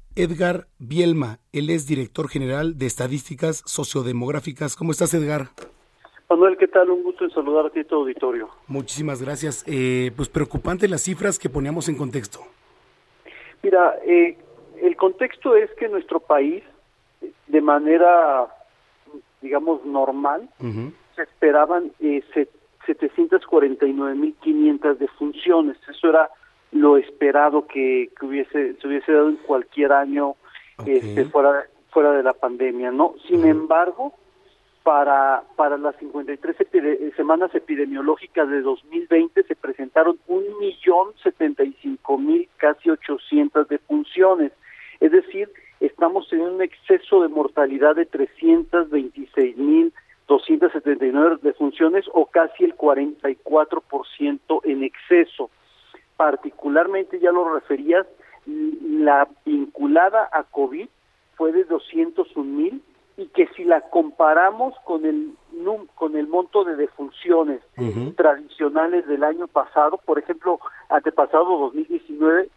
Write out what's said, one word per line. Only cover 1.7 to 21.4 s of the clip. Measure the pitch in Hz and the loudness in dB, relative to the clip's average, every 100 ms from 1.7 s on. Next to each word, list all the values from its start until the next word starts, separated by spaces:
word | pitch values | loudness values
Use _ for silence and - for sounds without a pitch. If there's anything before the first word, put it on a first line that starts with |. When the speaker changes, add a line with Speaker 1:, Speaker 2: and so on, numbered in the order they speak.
Speaker 1:
es | 165 139 | -4 -4
director | 139 127 - 151 | -4 -6 -8 -8
general | 156 131 139 160 156 | -6 -6 -4 -6 -6
de | 131 | -6
Estadísticas | - 123 139 - 131 160 151 - | -6 -6 -6 -10 -6 -6 -6 -8
Sociodemográficas. | - 139 143 123 120 123 147 - 127 147 - | -8 -6 -6 -6 -6 -6 -8 -8 -10 -10 -6
¿Cómo | 165 | -6
estás, | 151 170 170 | -2 -2 -2
Edgar? | 147 151 131 - - _ _ _ _ _ - | -2 -4 -8 -16 -20 _ _ _ _ _ -2
Speaker 2:
Manuel, | 170 185 185 | 4 4 2
¿qué | 190 | 2
tal? | 196 180 | 4 2
Un | 180 | 0
gusto | 180 180 | -4 -6
en | 175 | -6
saludarte | 170 143 151 151 160 | -4 -2 0 0 -4
y | 151 | -4
tu | 156 | -4
auditorio. | 131 123 131 120 107 - - | -4 -4 -6 -6 -10 -16 -12
Speaker 1:
Muchísimas | 139 127 143 151 135 | -10 -10 -8 -8 -8
gracias. | 131 143 151 131 - | -8 -8 -8 -10 -8
Eh, | 139 127 127 127 120 | -4 -2 -2 -4 -6
pues | 139 | -6
preocupante | - 147 147 - 180 202 | -4 -4 -6 -6 -2 -2
las | 175 | -2
cifras | - 175 202 - | -4 -4 -4 -4
que | - | -6
poníamos | 139 139 165 160 | -6 -6 -6 -6
en | 151 | -6
contexto. | 139 131 110 - - _ _ _ _ _ _ _ - - - - | -6 -8 -10 -16 -20 _ _ _ _ _ _ _ -20 -20 -20 -6
Speaker 2:
Mira, | 196 185 175 - - | 2 4 4 2 2
eh, | 175 170 156 - - - - | 4 4 -2 -18 -20 -20 -2
el | 180 - | -2 2
contexto | 190 190 247 - 277 220 | -2 0 -6 -4 2 2
es | 220 | 2
que | - 226 | -4 -6
en | |
nuestro | 202 165 165 | -6 -4 -4
país, | - 147 143 180 - _ _ _ _ _ - - - | 0 0 0 -4 -10 _ _ _ _ _ -20 -20 -2
de | 151 | 0
manera, | 147 147 151 165 175 175 156 135 120 - _ _ _ _ _ 147 - _ | 2 2 2 4 6 6 4 0 -4 -8 _ _ _ _ _ -20 -20 _
digamos, | 135 143 160 151 135 | -6 -4 -2 -4 -4
normal, | 139 135 135 143 156 247 - | -2 -2 -2 -4 -4 -8 -12
Speaker 1:
Ujú. | 123 110 127 - _ - | -10 -8 -10 -14 _ -12
Speaker 2:
se | |
esperaban, | 160 - | -12 0